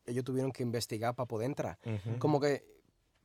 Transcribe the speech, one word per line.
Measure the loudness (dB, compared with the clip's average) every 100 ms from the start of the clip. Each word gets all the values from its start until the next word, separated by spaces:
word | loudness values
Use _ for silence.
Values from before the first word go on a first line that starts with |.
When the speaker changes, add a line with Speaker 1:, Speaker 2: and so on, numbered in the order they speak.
| -6
Speaker 1:
ellos | -6
tuvieron | -2 -2 -2
que | -4
investigar | -4 -4 -6 -4 -4 -4
pa | -6
poder | -4 -4
entrar. | -4 -8 -8
Speaker 2:
Ujú. | -6 -6 -4 0
Speaker 1:
Como | 6 6
que | 6 4 -4 -20 _ _ _ _